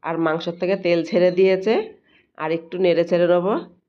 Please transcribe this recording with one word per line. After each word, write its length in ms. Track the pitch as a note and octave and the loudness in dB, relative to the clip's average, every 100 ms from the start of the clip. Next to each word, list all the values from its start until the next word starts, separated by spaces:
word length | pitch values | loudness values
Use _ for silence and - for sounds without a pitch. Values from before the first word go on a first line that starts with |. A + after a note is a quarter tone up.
আর 120 | D#3 E3 | -6 -2
মাংসের 360 | E3 D#3+ F3+ E3+ | -2 -2 -4 -6
থেকে 180 | F3+ G3 | -4 -2
তেল 220 | F3+ E3+ | 0 0
ছেড়ে 260 | E3 F3+ F3+ | 0 2 2
দিয়েছে, 420 | F3+ F#3+ F#3+ F#3+ B3+ A4 - _ _ _ - | 4 2 2 0 -2 -4 -14 _ _ _ -12
আর 120 | D#3 | -6
একটু 240 | E3 E3 F3+ | -6 -6 -2
নেড়ে 260 | F3+ E3+ E3+ | 2 2 2
চেড়ে 200 | F3 E3+ | 2 2
নেবো 260 | F3 F3+ A#3+ - _ | 2 0 -4 -6 _